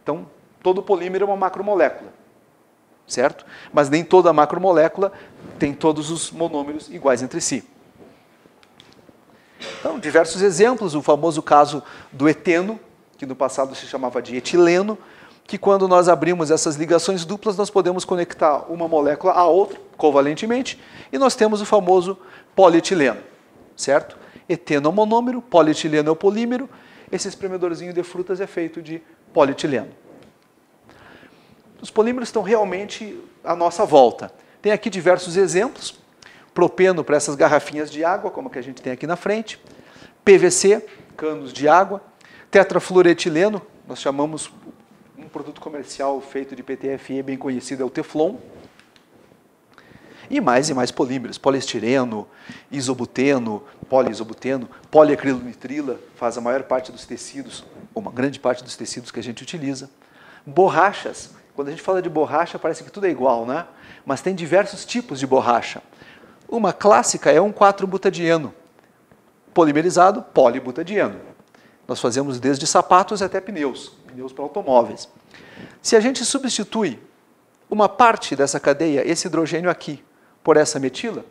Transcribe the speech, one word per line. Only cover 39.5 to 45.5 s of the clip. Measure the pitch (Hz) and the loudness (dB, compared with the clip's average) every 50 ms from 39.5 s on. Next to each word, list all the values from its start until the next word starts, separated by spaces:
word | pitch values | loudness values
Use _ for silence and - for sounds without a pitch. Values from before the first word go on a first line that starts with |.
| - _ _ - - - _ - - - - - _ _ _ | -16 _ _ -20 -20 -20 _ -20 -20 -20 -20 -20 _ _ _
P | 208 196 | 8 8
V | 175 170 175 | 8 8 4
C, | 175 - - 196 208 220 214 - - - - _ - | 2 2 4 4 4 2 0 -14 -20 -20 -20 _ -14
canos | - 151 156 151 147 139 127 | -8 -8 -8 -8 -8 -12 -14
de | 123 127 139 | -8 0 4
água, | 147 156 180 196 185 202 190 - - _ _ _ - - - - _ | 6 6 6 4 2 -4 -12 -12 -18 _ _ _ -20 -20 -20 -16 _
tetrafluoretileno, | - 196 185 190 180 180 - - 185 185 175 175 170 170 - 180 151 156 190 214 214 185 - - _ _ _ | 6 6 6 6 2 -2 -2 2 4 6 6 6 4 2 0 -2 0 2 2 0 0 -4 -12 -14 _ _ _
nós | - 127 - | -16 -14 -6
chamamos | - 147 139 143 147 156 156 143 - - _ - - - - _ _ _ _ _ _ _ _ | -4 -4 -2 -2 -4 -4 -4 -10 -12 -14 _ -20 -20 -20 -20 _ _ _ _ _ _ _ _
um | - 156 | -20 -20
produto | 156 - 156 143 151 | -14 -14 -14 -14 -14